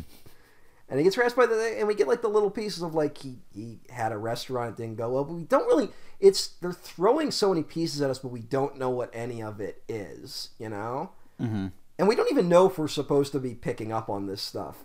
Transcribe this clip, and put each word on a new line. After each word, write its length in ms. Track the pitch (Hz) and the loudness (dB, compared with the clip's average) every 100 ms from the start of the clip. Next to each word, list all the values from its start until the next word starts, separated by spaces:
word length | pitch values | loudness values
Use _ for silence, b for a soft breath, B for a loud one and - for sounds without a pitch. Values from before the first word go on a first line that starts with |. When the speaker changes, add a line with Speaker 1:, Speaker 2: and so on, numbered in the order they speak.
| - b b b b b b b - | -8 b b b b b b b -6
Speaker 1:
And 60 | 127 | 2
he 40 | |
gets 120 | 175 247 | 4 4
harassed 180 | 240 240 | 4 4
by 100 | 233 | 4
the, 300 | 220 226 214 | 4 0 0
and 100 | 208 | 0
we 60 | |
get, 140 | 208 254 | 2 2
like, 160 | 240 | 2
the 60 | 226 | 2
little 200 | 208 208 | 2 2
pieces 320 | - 208 170 | 0 -4 -4
of, 140 | 170 156 | -4 0
like, 240 | 147 147 | 0 -2
he, 180 | 135 123 - | -12 -14 -16
he 260 | 101 117 104 - | -14 -14 -14 -14
had 220 | 123 110 | -6 -4
a 60 | 107 | -2
restaurant, 580 | 113 120 - 127 117 - | -4 -4 -4 -4 -4 -6
didn't 180 | 113 110 | -8 -6
go 140 | 117 | -2
well, 120 | 131 | -2
but 100 | 143 | -2
we 100 | 170 | -6
don't 240 | 156 269 - | 0 2 4
really, 220 | 311 208 B B B | 2 2 B B B
it's, 280 | 196 190 - - | 6 6 2 -6
they're 100 | 175 | -8
throwing 580 | 175 - - 196 294 294 | -8 -12 0 4 4 2
so 200 | - 202 | 2 2
many 120 | 175 | 2
pieces 400 | 147 160 165 143 | 0 -2 -2 0
at 80 | 139 | -2
us, 80 | 123 | -2
but 120 | 127 | -6
we 100 | 120 | -10
don't 400 | 113 135 139 135 | -4 0 0 -2
know 100 | 131 | -2
what 220 | 123 117 | -2 -4
any 300 | 113 120 117 | -6 -8 -8
of 180 | 107 104 | -8 -8
it 220 | 92 - - | -8 -8 -8
is, 600 | 113 87 - 98 - - - | -8 -8 -12 -12 -12 -12 -12
you 100 | 110 | -10
know? 440 | 104 113 131 180 b b - | -8 -6 -6 -8 b b -6
Speaker 2:
Mm-hmm. 280 | 123 107 95 - - - | -4 -2 -4 -6 -14 0
Speaker 1:
And 80 | 190 | 2
we 80 | 247 | 4
don't 160 | 480 | 2
even 180 | 277 175 | 2 6
know 160 | 175 190 | 8 6
if 120 | 185 | 4
we're 80 | 151 | -4
supposed 440 | - 127 143 143 | -4 0 2 2
to 60 | 139 | -2
be 140 | 127 | -6
picking 380 | 113 - - 110 | -6 -6 -6 -4
up 180 | 110 110 | -4 -4
on 160 | 101 98 | -4 -6
this 160 | 98 | -8
stuff 420 | - 113 78 - | -8 -8 -10 -12